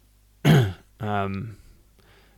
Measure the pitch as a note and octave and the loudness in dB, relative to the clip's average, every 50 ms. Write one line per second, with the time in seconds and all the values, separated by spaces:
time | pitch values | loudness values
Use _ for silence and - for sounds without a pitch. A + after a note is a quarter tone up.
0 | _ _ _ _ _ _ _ _ - C#3+ D#3 C#3 A2+ F#2+ F2+ - _ _ _ _ | _ _ _ _ _ _ _ _ 2 4 4 4 4 2 -4 -10 _ _ _ _
1 | A2 G#2 G#2 G2+ G2 G2 G2 G2 - A2 G2+ - - - - _ _ _ _ _ | -8 -6 -4 -4 -4 -4 -6 -8 -10 -12 -14 -20 -20 -20 -20 _ _ _ _ _
2 | _ _ _ _ _ _ _ | _ _ _ _ _ _ _